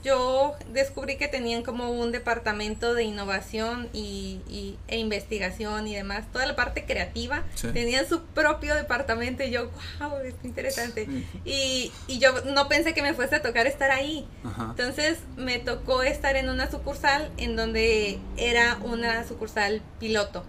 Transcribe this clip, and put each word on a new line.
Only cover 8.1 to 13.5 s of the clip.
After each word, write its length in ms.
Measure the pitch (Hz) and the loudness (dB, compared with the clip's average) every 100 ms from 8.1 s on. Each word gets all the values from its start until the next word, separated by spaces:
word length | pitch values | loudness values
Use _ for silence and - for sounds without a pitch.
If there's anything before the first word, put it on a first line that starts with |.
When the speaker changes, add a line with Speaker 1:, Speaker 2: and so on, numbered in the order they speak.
| 330 | 0
Speaker 1:
propio 520 | - - 302 302 294 302 | 0 4 4 4 2 0
departamento 680 | 294 240 226 226 240 254 | 2 -2 0 0 0 -2
y 80 | 269 | -2
yo, 180 | 240 240 - - - | -2 -2 -8 -10 -8
"Guau, 180 | 294 285 | -6 -4
es 160 | 254 - | -6 -8
interesante". 600 | 247 226 262 233 240 226 214 | -8 -4 -4 -2 -4 -4 -4
Speaker 2:
Sí. 200 | 269 240 - - | -4 -6 -10 -4
Speaker 1:
Y, 460 | 269 269 262 247 - - | 0 0 0 -2 -8 -8
y 120 | 262 | 6
yo 100 | 262 262 247 | 6 6 2
no 220 | 277 277 | 2 4
pensé 260 | 294 330 | 4 4
que 80 | 320 | 2
me 120 | 285 | 0
fuese 220 | 254 240 294 | 0 2 2
a 40 | |
tocar 260 | 254 | 2